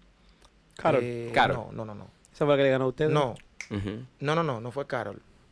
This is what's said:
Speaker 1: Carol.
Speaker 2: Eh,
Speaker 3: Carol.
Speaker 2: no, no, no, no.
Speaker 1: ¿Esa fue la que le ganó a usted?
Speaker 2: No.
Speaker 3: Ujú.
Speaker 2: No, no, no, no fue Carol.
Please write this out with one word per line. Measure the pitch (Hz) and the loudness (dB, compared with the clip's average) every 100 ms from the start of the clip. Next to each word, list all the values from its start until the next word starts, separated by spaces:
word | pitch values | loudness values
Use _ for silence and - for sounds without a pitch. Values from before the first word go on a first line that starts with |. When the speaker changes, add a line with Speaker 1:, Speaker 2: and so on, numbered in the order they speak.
| _ _ _ _ - _ _ - | _ _ _ _ -20 _ _ -2
Speaker 1:
Carol. | 165 139 | 2 2
Speaker 2:
Eh, | 123 120 117 | 0 -6 -2
Speaker 3:
Carol. | 117 110 110 | 2 4 2
Speaker 2:
no, | 107 | -4
no, | 113 107 | -10 -10
no, | 104 | -12
no. | 95 _ _ | -18 _ _
Speaker 1:
¿Esa | - 147 | -2 2
fue | 139 | 4
la | |
que | |
le | 135 | 4
ganó | 131 131 | 4 2
a | |
usted? | 127 156 | 0 2
Speaker 2:
No. | 147 131 101 - - - | 2 0 -4 -16 -18 -8
Speaker 3:
Ujú. | 101 98 110 127 - | -6 -4 -8 -12 -8
Speaker 2:
No, | 139 165 | -2 0
no, | |
no, | 160 113 | 0 -4
no | 120 | -6
fue | 131 143 | -8 -6
Carol. | 127 104 - _ - _ | -6 -6 -10 _ -20 _